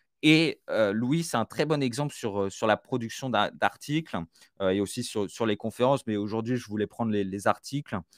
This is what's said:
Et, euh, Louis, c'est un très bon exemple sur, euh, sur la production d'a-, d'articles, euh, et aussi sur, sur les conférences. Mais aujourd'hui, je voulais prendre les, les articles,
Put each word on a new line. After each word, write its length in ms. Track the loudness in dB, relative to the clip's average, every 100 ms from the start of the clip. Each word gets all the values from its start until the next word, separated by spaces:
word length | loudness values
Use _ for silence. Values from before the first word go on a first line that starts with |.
| _ _
Et, 380 | 6 6 4 -2 -2
euh, 240 | 2 2
Louis, 300 | 2 2 0
c'est 140 | 0 -2
un 80 | -2
très 200 | -2 0
bon 160 | 2
exemple 320 | 0 -2 -4
sur, 300 | -4 -4 -2
euh, 60 | -4
sur 160 | 0 2
la 100 | 2
production 540 | 0 -4 -4 -6 -2
d'a-, 180 | 0 0
d'articles, 720 | 0 -2 -2 -4 -4 -4 -6 -8 _ -18 -2
euh, 80 | 0
et 100 | 2
aussi 240 | 0 -4
sur, 240 | -6 -4 -4
sur 200 | -2 -2
les 100 | -2
conférences. 480 | -4 0 2 2 0
Mais 100 | -4
aujourd'hui, 420 | -2 -4 -2 -4
je 100 | -4
voulais 180 | -4 -4
prendre 260 | -2 -2
les, 120 | 0
les 240 | -2 -2 0
articles, 500 | 0 -2 -8 -6 -8 -10